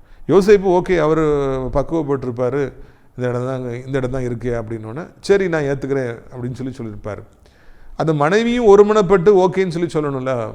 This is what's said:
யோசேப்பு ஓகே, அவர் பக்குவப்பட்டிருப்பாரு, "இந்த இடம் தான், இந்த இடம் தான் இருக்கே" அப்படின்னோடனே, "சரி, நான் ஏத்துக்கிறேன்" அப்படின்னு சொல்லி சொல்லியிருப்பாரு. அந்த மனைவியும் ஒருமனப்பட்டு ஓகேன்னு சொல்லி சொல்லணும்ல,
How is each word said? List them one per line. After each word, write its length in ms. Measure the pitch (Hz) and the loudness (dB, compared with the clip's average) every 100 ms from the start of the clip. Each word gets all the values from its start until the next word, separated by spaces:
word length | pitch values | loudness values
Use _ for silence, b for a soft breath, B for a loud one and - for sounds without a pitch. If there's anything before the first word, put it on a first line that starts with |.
| b b - | b b 2
யோசேப்பு 540 | 180 190 202 190 180 | 4 6 4 4 0
ஓகே, 160 | 180 175 | 2 0
அவர் 200 | 151 160 156 143 139 131 127 | 2 2 0 0 -2 -4 -2
பக்குவப்பட்டிருப்பாரு, 1040 | 139 131 165 143 139 127 120 123 143 131 127 b b b - | -4 -2 -4 -2 -4 -4 -4 -4 -2 -6 -8 b b b -6
"இந்த 120 | 123 | -4
இடம் 180 | 123 127 | -4 -4
தான், 400 | 127 123 120 131 | -6 -8 -10 -6
இந்த 120 | 135 | -4
இடம் 120 | 123 | -4
தான் 140 | 131 | -4
இருக்கே" 380 | 123 113 123 120 | -4 -6 -4 -6
அப்படின்னோடனே, 460 | 110 113 110 131 185 - | -6 -10 -10 -12 -14 -12
"சரி, 280 | - 196 185 | 0 2 2
நான் 140 | 160 | 0
ஏத்துக்கிறேன்" 560 | 139 139 131 139 123 117 - | -2 -4 -2 -4 -4 -8 -14
அப்படின்னு 240 | 127 120 | -10 -10
சொல்லி 200 | 120 131 123 | -8 -10 -10
சொல்லியிருப்பாரு. 460 | 113 107 107 98 107 _ b b b b b - | -12 -12 -12 -12 -16 _ b b b b b -4
அந்த 160 | 151 | -2
மனைவியும் 540 | 151 147 208 233 247 226 | 2 2 2 2 2 6
ஒருமனப்பட்டு 800 | 202 208 214 180 196 170 196 185 | 8 8 4 4 4 6 6 4
ஓகேன்னு 400 | 185 190 165 175 | 2 -2 -2 -4
சொல்லி 0 | |
சொல்லணும்ல, 640 | 160 147 135 131 123 107 | -2 -4 -4 -4 -4 -4